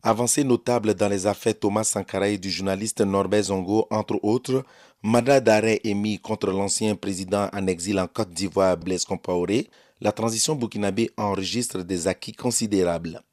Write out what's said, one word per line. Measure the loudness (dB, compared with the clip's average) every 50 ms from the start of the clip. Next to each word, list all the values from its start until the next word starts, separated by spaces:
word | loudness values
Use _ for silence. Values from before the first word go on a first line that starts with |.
| 2
avancée | 2 2 2 2 0 2 2 4
notable | 4 2 2 2 2 0 2 2 2 2
dans | 2 2 0
les | 0 0 0
affaires | 0 0 0 0 -2 -2 0
Thomas | -2 0 0 0 0
Sankara | 0 -2 -4 -4 -4 -2 0 0 0
et | 0
du | -2 -4 -6
journaliste | -6 -4 -2 -2 -2 -2 -4 -6 -2 0
Norbert | 0 2 4 2 2 2 2 0 2
Zongo, | 2 -2 -2 0 0 2 2 2 0
entre | -2 -4 -2 -2 -4 -2 0
autres, | 0 0 0 0 -2 -2 -2 -2 _ -18 -20 -20 -20 _ _ -2
mandat | 2 2 2 4 6 4 6
d'arrêt | 6 6 4 6 6 4 2 2 0
émis | -2 -2 0 0 -2 -2 -4
contre | _ -6 -6 -2 -2 -2
l'ancien | 0 0 0 -2 -2 0 0 0 0
président | 0 -2 -6 -6 -6 -4 -2 0 0 0 0 -2
en | -4 -2
exil | -2 -2 -2 -2 -2 0 0
en | 0
Côte | -2 _ -4 -4 -4 -4
d'Ivoire, | -6 -6 -2 0 2 4 4 2
Blaise | 0 -2 -4 -4 -4 -2
Compaoré, | -4 -6 -8 _ -4 -2 -2 0 0 0 0 -2 -4 _ _ _ _ _ _ -2
la | -2 -2
transition | 0 -2 -2 0 -2 -2 -2 -2
burkinabé | -2 -4 -6 -4 -2 -2 -2 0 0 -2 -2 _
enregistre | -4 -4 -2 -2 -2 -4 -4 -4 -4 -4 -4 -6 -8 -6
des | -4 -4 -2 0
acquis | -2 -2 -2 -6 -16 -16
considérables. | -6 -4 -2 -2 -2 -2 0 2 2 2 2 0 -2 -4 -8 -10 -12 -18 _